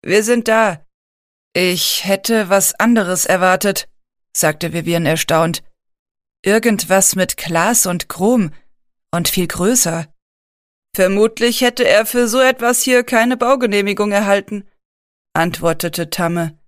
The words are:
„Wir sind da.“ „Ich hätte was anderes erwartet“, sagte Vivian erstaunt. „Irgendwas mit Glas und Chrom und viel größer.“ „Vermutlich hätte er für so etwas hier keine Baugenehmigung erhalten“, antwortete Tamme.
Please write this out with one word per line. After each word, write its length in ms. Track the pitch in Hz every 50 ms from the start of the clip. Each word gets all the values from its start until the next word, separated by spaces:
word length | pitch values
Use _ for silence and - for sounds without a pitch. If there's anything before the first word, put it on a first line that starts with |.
„Wir 220 | - - 175 208 214
sind 240 | 226 240 240 226 233
da.“ 380 | 220 226 226 208 175 151 - _ _ _ _ _ _ _ _ _ _ _ _ _ _
„Ich 540 | - 180 185 180 175 - - - - -
hätte 420 | 190 196 196 - - 233 220 214 175
was 260 | 196 196 196 - -
anderes 520 | - 196 233 240 226 196 175 185 175 -
erwartet“, 640 | - 190 185 180 185 185 185 - 202 196 - - - _ _ _ _ _ _ _ _ _
sagte 380 | - - 151 156 - 175 165 160
Vivian 320 | 170 160 170 170 170 170
erstaunt. 580 | - 160 160 - - - 160 165 165 170 - - - _ _ _ _ _ _ _ _ _ _ _ _ _ _ -
„Irgendwas 720 | 190 202 226 226 233 220 190 160 160 185 196 190 - -
mit 220 | 185 185 - -
Glas 480 | - - - 170 165 170 208 240 - -
und 240 | 185 175 175 - _
Chrom 420 | - - 180 214 247 247 196 156 - - _ _ _ _ _ _ _ _ _ _
und 180 | - 170 170 -
viel 200 | - - 185 160
größer.“ 580 | - - 175 202 254 247 - 175 165 165 160 - _ _ _ _ _ _ _ _ _ _ _ _ _ _ _ _ _
„Vermutlich 640 | - 185 185 196 202 214 220 220 - 226 240 233 -
hätte 260 | 254 240 240 - 247
er 200 | - - 208 220
für 200 | 220 - 240 240
so 140 | 226 214 262
etwas 400 | 262 262 262 254 240 240 247 -
hier 240 | - 262 254 247 247
keine 320 | - 254 226 226 240 254
Baugenehmigung 760 | 247 240 240 269 262 247 226 196 202 202 202 202 202 208 208 202
erhalten“, 540 | 202 214 202 202 202 196 - 214 202 196 - _ _ _ _ _ _ _ _ _ _ _ _ _
antwortete 760 | 160 165 170 165 - 165 170 160 165 - 170 160 - 170 156
Tamme. 500 | - - 175 170 170 175 170 160 156 _ _